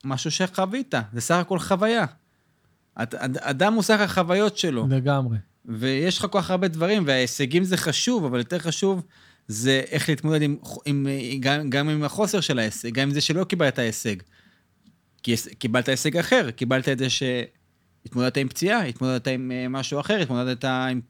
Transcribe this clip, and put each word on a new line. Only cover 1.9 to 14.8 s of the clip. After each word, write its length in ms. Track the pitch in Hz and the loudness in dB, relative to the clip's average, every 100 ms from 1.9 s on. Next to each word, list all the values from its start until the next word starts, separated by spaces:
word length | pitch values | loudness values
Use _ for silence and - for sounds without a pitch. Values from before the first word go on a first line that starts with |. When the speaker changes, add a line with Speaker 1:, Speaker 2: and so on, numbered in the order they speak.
| 233 170 - _ _ _ _ _ _ _ - | 2 0 -6 _ _ _ _ _ _ _ -8
Speaker 1:
את-, 120 | 113 | -8
אד-, 240 | - 127 131 | -4 -4 -4
אדם 360 | - 139 196 | -4 0 2
הוא 80 | 220 | 2
סך 180 | 196 214 | 4 4
החוויות 560 | 202 - 170 185 208 202 | 4 2 2 4 2 0
שלו. 280 | 180 127 127 | 0 2 2
Speaker 2:
לגמרי. 460 | 135 131 139 127 110 - _ | 2 2 2 2 -2 -6 _
Speaker 1:
ויש 540 | 120 110 127 135 170 180 | -10 -4 0 0 0 0
לך 80 | 202 | 0
כל 100 | 196 | 0
כך 100 | 170 | 2
הרבה 180 | 185 185 | 2 0
דברים, 340 | 160 170 214 151 | 0 2 2 4
וההישגים 580 | 131 123 - 135 165 | 2 2 0 2 2
זה 120 | 185 185 | 2 0
חשוב, 480 | - 139 - 247 | 0 0 2 0
אבל 140 | 147 123 | 2 0
יותר 200 | 120 175 | -2 -4
חשוב 440 | 165 151 196 190 - _ - _ - | -4 -2 0 0 -4 _ -20 _ -10
זה 340 | 107 127 135 131 | -2 2 2 2
איך 180 | 151 - | -2 0
להתמודד 340 | 151 156 156 | 0 2 2
עם, 140 | 147 143 - - | 2 -2 -6 -10
עם, 220 | - 143 139 139 120 135 | -2 -2 0 -2 -4 -2
גם, 300 | 131 147 147 | 0 0 0
גם 180 | 139 147 | 0 2
עם 160 | 151 | 0
החוסר 360 | 147 - 214 202 | 0 0 0 0
של 180 | 156 131 | 0 0
ההישג, 340 | 110 - 117 | 0 -2 -6
גם 100 | 120 139 | -2 0
עם 60 | |
זה 60 | 143 | 0
שלא 240 | - 160 | 0 0
קיבלת 340 | 185 180 147 131 | 0 0 0 2
הישג. 380 | 117 110 117 98 - _ _ _ _ _ | -2 -2 -4 -6 -8 _ _ _ _ _